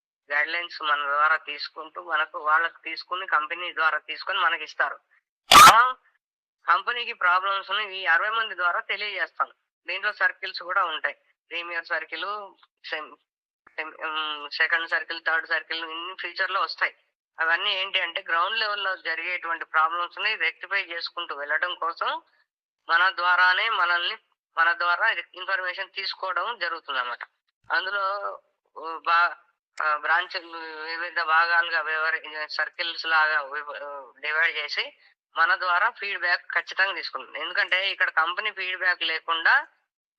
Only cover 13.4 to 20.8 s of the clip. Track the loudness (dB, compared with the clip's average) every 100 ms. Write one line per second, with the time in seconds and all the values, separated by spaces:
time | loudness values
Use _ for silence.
13.4 | _ _ -18 -12 -10 -8 -6 -4 -4 -6
14.4 | -8 -2 0 0 -2 -4 -4 -6 -2 -2
15.4 | 0 -4 -4 -8 -8 -8 -10 -10 -8 -4
16.4 | -2 0 -2 -2 -4 -6 _ _ _ -4
17.4 | 0 0 0 -2 -2 -2 -2 -4 -2 0
18.4 | 0 0 -2 -2 -2 -4 -4 -6 -4 -4
19.4 | -4 -6 -2 2 2 0 -4 -4 -4 0
20.4 | -2 -4 -4 -4